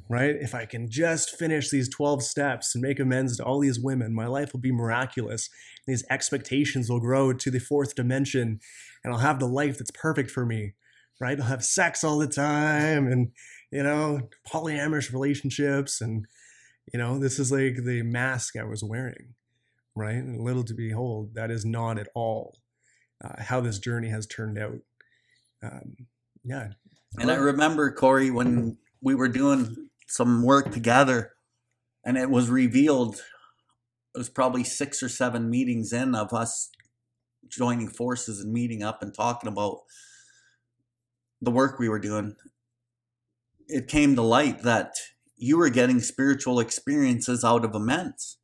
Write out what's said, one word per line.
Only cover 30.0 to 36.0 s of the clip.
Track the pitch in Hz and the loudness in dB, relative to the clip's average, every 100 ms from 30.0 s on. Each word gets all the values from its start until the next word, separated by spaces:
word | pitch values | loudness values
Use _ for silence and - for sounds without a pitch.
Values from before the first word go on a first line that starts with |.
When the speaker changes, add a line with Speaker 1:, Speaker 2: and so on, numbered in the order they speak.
| - | -10
Speaker 2:
some | - 123 117 | 0 4 6
work | 120 139 135 | 6 6 4
together | 120 113 127 135 120 107 _ _ _ _ _ _ _ | 0 4 6 6 4 -2 _ _ _ _ _ _ _
and | 120 127 | -2 -2
it | 131 | 2
was | 127 120 | 4 4
revealed, | 131 123 127 151 135 117 101 - - _ _ _ _ _ _ _ | 4 6 6 6 6 2 -2 -16 -20 _ _ _ _ _ _ _
it | 131 | -10
was | 120 | -8
probably | - 127 123 | 0 2 2
six | 123 - 143 - | -2 -4 -4 -4
or | 123 | -6
seven | - 123 117 113 | -2 -2 0 0
meetings | 120 127 117 113 | 0 0 -2 -2
in | 117 | -2